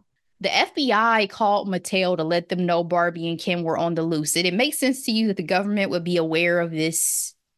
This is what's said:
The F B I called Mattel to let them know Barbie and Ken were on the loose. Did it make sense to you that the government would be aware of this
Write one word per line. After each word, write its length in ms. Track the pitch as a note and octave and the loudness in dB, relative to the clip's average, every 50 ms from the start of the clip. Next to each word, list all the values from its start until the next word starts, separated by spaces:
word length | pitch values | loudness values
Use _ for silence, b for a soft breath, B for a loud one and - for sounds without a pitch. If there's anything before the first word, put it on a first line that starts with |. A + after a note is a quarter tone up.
| _ _ _ _ _ _ _ _ | _ _ _ _ _ _ _ _
The 120 | - - - | -4 0 2
F 200 | G3+ - - - | 2 0 0 -2
B 180 | F4 C#4+ B3 | -2 0 2
I 360 | G#3 G#3 A3+ A#3 A3+ A3 G#3 | 2 4 4 4 4 2 2
called 400 | G3 - - A3+ G3+ G3+ G3+ - G3+ | 0 -2 0 2 2 2 2 0 -2
Mattel 480 | F#3 F3 - - - F#3+ F#3 F3+ F3+ | -4 -4 -4 -2 0 0 2 2 0
to 60 | E3 D#3+ | 0 0
let 260 | D#3+ E3+ E3+ E3+ - | 0 0 0 0 -2
them 160 | F#3+ F3+ F3+ | -2 -2 0
know 180 | F3 F3 E3+ F3 | 2 2 0 0
Barbie 460 | E3 F3 F3 E3+ F3 E3+ E3+ E3 E3+ | 0 2 2 2 0 -2 -4 -4 -4
and 100 | E3 D#3+ | -4 -4
Ken 220 | - G3 F3+ F3 E3+ | -2 -2 -2 -2 0
were 140 | D#3+ D#3 | -2 0
on 160 | - E3+ E3+ E3+ | 0 0 0 0
the 80 | E3 | -2
loose. 320 | E3 E3 E3 D3+ D3+ D3 - | -2 0 0 -2 -2 -2 -2
Did 140 | E3+ F3 | 0 0
it 60 | F3+ F3 | 0 2
make 180 | G#3 C4 D4+ D4 | 2 0 0 0
sense 300 | - C#4 B3+ C4 C4+ - | 0 0 0 0 -2 -4
to 60 | - | -2
you 160 | A3 A3 A3+ | 0 0 2
that 100 | G#3+ F#3+ | 0 0
the 60 | F#3+ E3+ | -2 -2
government 480 | - F#3+ F#3 G3+ G3+ G#3 G3+ G3 - | 0 0 0 0 0 0 0 0 0
would 120 | - F3 E3 | 0 -2 -2
be 140 | F3 F3 | 0 0
aware 420 | E3+ E3 D#3+ D#3+ E3 F3 F3 F3 F3 | 0 0 2 2 2 2 2 2 2
of 120 | E3+ E3+ | 0 -2
this 640 | E3 D#3 D#3 E3 D#3+ - - - - - - - - _ _ _ _ | -2 -2 -2 -2 0 -2 -2 -2 -2 -4 -6 -8 -12 _ _ _ _